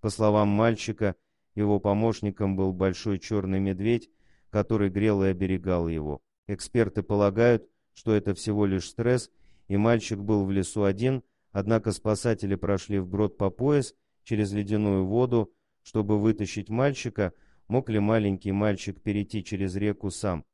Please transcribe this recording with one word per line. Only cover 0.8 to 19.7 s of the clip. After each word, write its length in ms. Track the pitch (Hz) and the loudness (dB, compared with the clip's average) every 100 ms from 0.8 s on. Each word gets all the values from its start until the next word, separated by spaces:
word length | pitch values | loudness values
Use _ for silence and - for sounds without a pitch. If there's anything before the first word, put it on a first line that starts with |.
| - 107 104 92 _ _ _ - | -6 -2 -4 -4 _ _ _ -2
его 240 | 104 101 | 0 2
помощником 720 | 101 101 113 107 104 95 101 | 2 2 2 0 -4 -2 -2
был 180 | 95 95 | 0 -2
большой 460 | 92 95 90 110 98 | 0 0 0 -4 -4
черный 400 | - 107 95 95 | -2 -4 -2 -2
медведь, 500 | 98 95 104 120 - _ _ _ _ | -2 -2 0 0 -2 _ _ _ _
который 380 | 107 101 110 101 | -4 0 2 2
грел 360 | 95 110 101 | 2 2 2
и 40 | 95 | 2
оберегал 600 | 90 95 92 92 90 85 | 0 -2 -2 0 0 0
его. 340 | 80 76 71 _ _ - | -4 -6 -8 _ _ -10
Эксперты 560 | 101 - 120 104 104 | -10 -4 0 0 -2
полагают, 680 | 98 104 101 98 120 117 - _ _ | -2 2 2 4 4 4 0 _ _
что 220 | - - | -10 0
это 180 | 107 101 | 0 0
всего 340 | 92 - 104 101 | -4 -2 0 0
лишь 220 | 95 - | 0 -4
стресс, 440 | - 117 123 - _ - - _ | -4 0 0 -2 _ -20 -20 _
и 100 | 98 | 2
мальчик 440 | 110 117 - 104 | 4 2 0 -8
был 240 | 101 104 | 0 2
в 80 | 95 | 2
лесу 320 | 98 92 107 | 0 -2 0
один, 400 | 101 98 123 131 - _ _ | 0 0 -2 -2 -6 _ _
однако 400 | 98 98 113 110 | -6 0 2 0
спасатели 640 | 101 107 107 120 107 101 | -4 -2 0 0 -2 -2
прошли 460 | 95 95 98 - 101 | -2 0 -2 -2 -4
вброд 360 | 92 98 104 - | -2 -2 -2 0
по 140 | 98 | -4
пояс 460 | - 131 147 127 _ _ _ | 0 2 2 0 _ _ _
через 300 | - 107 101 | -6 -2 0
ледяную 540 | 101 101 107 104 98 95 | -2 -2 0 2 2 2
воду, 460 | 110 127 120 104 _ _ _ | 0 2 2 0 _ _ _
чтобы 380 | - 110 104 107 | -6 -4 2 2
вытащить 480 | 107 104 101 - 98 | 4 2 -2 -6 -6
мальчика. 640 | 110 139 135 120 107 95 - _ _ _ | 0 0 -2 -8 -2 -4 -4 _ _ _
Мог 220 | 117 135 | -2 0
ли 100 | 107 | 0
маленький 540 | 104 113 104 95 101 | 2 2 2 -2 -2
мальчик 500 | 98 104 98 - 98 | 0 0 -2 -6 -8
перейти 400 | - 104 98 107 | -4 -4 -4 -8
через 320 | 90 98 95 | -6 -4 -4